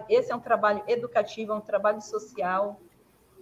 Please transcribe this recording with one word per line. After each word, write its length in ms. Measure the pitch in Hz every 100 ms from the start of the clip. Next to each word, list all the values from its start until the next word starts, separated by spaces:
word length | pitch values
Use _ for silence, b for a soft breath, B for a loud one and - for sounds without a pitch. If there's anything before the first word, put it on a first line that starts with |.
| 214
Esse 240 | 240 -
é 60 | 240
um 40 |
trabalho 440 | 254 214 208 208 -
educativo, 680 | 240 240 233 - - 214
é 20 | 214
um 40 |
trabalho 420 | - 196 208 214
social. 760 | - 214 - - 180 185 202 208 - _ _ _ _ -